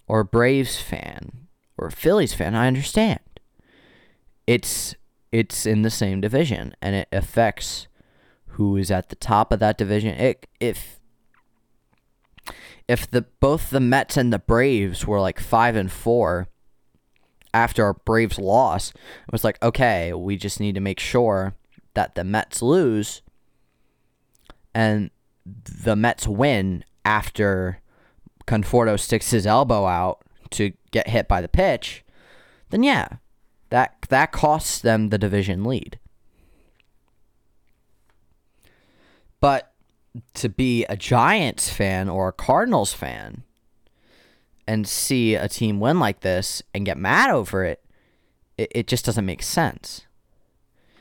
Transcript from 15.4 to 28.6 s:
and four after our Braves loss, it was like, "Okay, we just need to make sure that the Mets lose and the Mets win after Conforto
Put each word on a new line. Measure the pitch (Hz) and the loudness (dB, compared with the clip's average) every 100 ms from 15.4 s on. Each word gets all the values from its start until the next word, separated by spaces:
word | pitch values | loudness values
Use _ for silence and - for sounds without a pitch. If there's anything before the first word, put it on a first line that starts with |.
| - 113 120 110 | 0 4 4 2
and | 95 | -2
four | - 113 120 92 87 90 _ _ _ _ _ _ _ _ _ _ | -4 0 2 2 0 -4 _ _ _ _ _ _ _ _ _ _
after | 113 117 - 104 | 2 2 2 0
our | |
Braves | 95 - 113 113 - | 0 0 2 2 -2
loss, | 95 110 123 87 - | 2 2 4 0 -6
it | - - - - | -12 -20 -20 -8
was | 113 | -2
like, | 113 - | -2 0
"Okay, | 117 113 123 95 85 | -2 2 2 2 -2
we | 85 90 101 | -4 -6 -6
just | 101 - | -6 -4
need | 104 98 | -4 -2
to | |
make | 98 95 | -4 -4
sure | - 123 117 98 95 101 _ - _ - | -2 2 2 2 -2 -8 _ -20 _ -4
that | - - | -4 -4
the | |
Mets | 90 107 - - | -2 -2 -2 -4
lose | 117 175 147 107 104 - - _ _ _ _ _ _ _ _ _ _ _ _ - _ 113 | 2 2 2 0 -4 -10 -20 _ _ _ _ _ _ _ _ _ _ _ _ -20 _ 0
and | 110 107 101 _ _ _ - | 2 2 -2 _ _ _ -20
the | 104 - - - 107 | -20 -18 -6 0 2
Mets | 117 - 117 | 2 0 -4
win | 101 139 117 95 90 - _ | 0 2 2 0 -4 -8 _
after | 104 107 - - 101 95 92 92 _ _ _ _ - _ - | 0 0 0 0 0 2 -2 -6 _ _ _ _ -20 _ -2
Conforto | 113 | -2